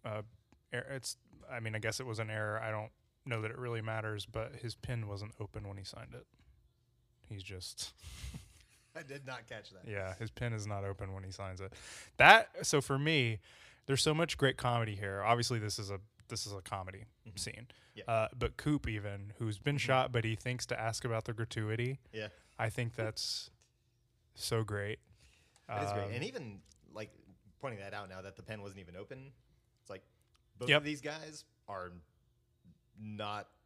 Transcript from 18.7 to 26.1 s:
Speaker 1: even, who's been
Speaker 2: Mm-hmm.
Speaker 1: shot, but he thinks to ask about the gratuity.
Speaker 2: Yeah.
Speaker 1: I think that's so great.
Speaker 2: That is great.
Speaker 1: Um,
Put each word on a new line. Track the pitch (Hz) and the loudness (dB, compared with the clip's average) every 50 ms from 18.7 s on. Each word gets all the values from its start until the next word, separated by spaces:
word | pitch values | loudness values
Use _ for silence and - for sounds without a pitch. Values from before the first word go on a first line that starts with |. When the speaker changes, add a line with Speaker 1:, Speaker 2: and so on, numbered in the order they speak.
| 151 139 - 123 | 2 2 0 -2
Speaker 1:
even, | 110 104 101 104 101 101 101 104 107 - | -4 -4 -4 -6 -6 -6 -8 -10 -8 -4
who's | 120 110 104 98 | -4 -4 -4 0
been | - 147 143 | 0 0 0
Speaker 2:
Mm-hmm. | 143 - | 2 4
Speaker 1:
shot, | - 131 127 131 131 123 | 6 6 6 6 4 2
but | 120 110 | 2 2
he | 110 110 | 2 0
thinks | 107 - 123 123 123 - | 0 -2 -4 -4 -4 -2
to | - 123 113 | -4 -2 -2
ask | 110 113 113 - - | 0 -2 -2 -2 -2
about | 123 113 110 110 | 0 -2 0 -2
the | - 120 | -2 -2
gratuity. | 107 113 113 - 113 110 107 110 113 120 123 135 131 _ - - | -2 -4 -4 -2 -2 -2 0 0 0 0 -2 -2 -6 _ -12 -10
Speaker 2:
Yeah. | 110 107 101 - - - - - - | -8 -8 -8 -12 -16 -20 -20 -6 -2
Speaker 1:
I | 113 113 | -2 -2
think | - - 123 117 - | 0 -2 -2 -2 -2
that's | - 113 110 110 - - - - - - - - _ - _ _ _ _ _ _ _ _ _ _ _ _ _ _ | -2 -4 -4 -2 -4 -4 -4 -4 -4 -6 -10 -18 _ -20 _ _ _ _ _ _ _ _ _ _ _ _ _ _
so | - - - 120 113 110 | -8 -4 0 0 0 0
great. | 107 104 101 101 101 110 - _ _ - _ - - - _ _ _ _ - _ - | 0 -2 -4 -4 -4 -6 -8 _ _ -20 _ -20 -20 -20 _ _ _ _ -20 _ -6
Speaker 2:
That | 113 104 101 | -4 -2 -2
is | 101 101 | 0 0
great. | 101 101 | -2 -2
Speaker 1:
Um, | 101 | -2